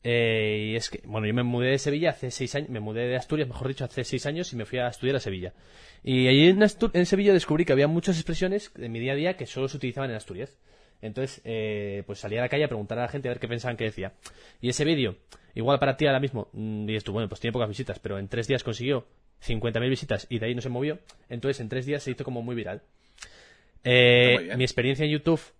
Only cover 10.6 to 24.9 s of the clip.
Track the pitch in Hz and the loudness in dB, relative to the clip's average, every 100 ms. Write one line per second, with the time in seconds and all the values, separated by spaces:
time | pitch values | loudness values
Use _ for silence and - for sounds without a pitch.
10.6 | _ _ _ _ 110 107 135 - 113 113 | _ _ _ _ -10 -6 -6 -6 -8 -4
11.6 | 110 104 104 98 98 101 104 110 123 143 | -2 -4 -4 -6 -8 -10 -4 -2 0 0
12.6 | 151 113 104 117 120 143 127 123 117 117 | 0 -2 -6 -4 -4 -4 -6 -6 -6 -6
13.6 | 123 117 113 107 95 _ - - - _ | -6 -4 -6 -4 -10 _ -20 -20 -20 _
14.6 | 120 - 151 160 117 90 _ - _ - | -4 0 0 2 0 -4 _ -20 _ -4
15.6 | 117 139 139 131 147 135 135 123 101 - | 2 2 2 2 2 2 0 -4 -8 -8
16.6 | 110 107 107 110 104 104 107 - 117 120 | -6 -4 -4 -4 -4 -4 -4 -4 -4 -2
17.6 | 110 101 113 - 101 98 98 117 110 131 | -4 -4 -8 -8 -6 -8 -4 -6 -2 -2
18.6 | - 110 123 135 - _ _ _ - 113 | -2 -4 -2 -2 -4 _ _ _ -4 -2
19.6 | 117 113 127 131 139 98 - 120 110 123 | 0 0 0 -2 -2 -6 -4 -4 -4 -4
20.6 | 123 123 147 156 _ - _ 120 139 139 | -4 -4 -4 -6 _ -20 _ -6 -4 -4
21.6 | 113 131 127 143 - 123 131 120 117 120 | -6 -6 -4 -6 -6 -8 -6 -6 -6 -6
22.6 | 104 - _ _ _ _ - - - _ | -6 -10 _ _ _ _ -20 -20 -20 _
23.6 | _ - 127 123 123 123 123 120 85 117 | _ -8 4 8 8 8 8 6 2 -2
24.6 | 127 - 123 | 0 0 0